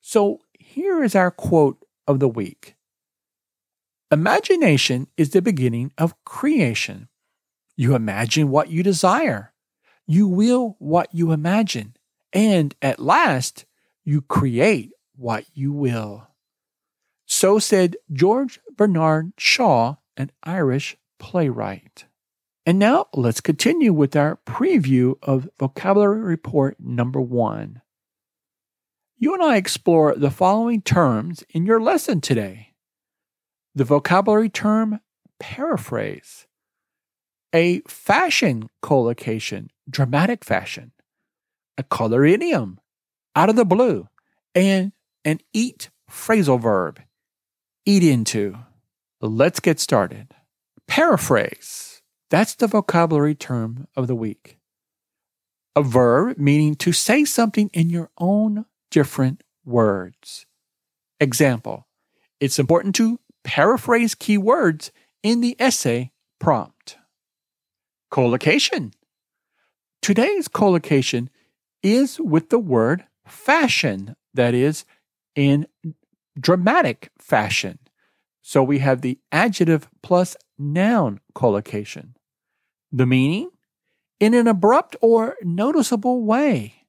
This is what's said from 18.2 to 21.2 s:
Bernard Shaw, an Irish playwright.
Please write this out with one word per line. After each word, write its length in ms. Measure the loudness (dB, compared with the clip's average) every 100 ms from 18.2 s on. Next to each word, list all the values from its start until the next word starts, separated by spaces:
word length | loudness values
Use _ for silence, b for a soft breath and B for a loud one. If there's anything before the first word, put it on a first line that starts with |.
| 2 2 -2 -10 -20 -2
Bernard 560 | 0 2 2 0 -4 -4
Shaw, 580 | -2 0 2 2 0 -4 _
an 160 | -10 -10 _
Irish 560 | -8 -2 0 -2 -6 -14 _
playwright. 880 | _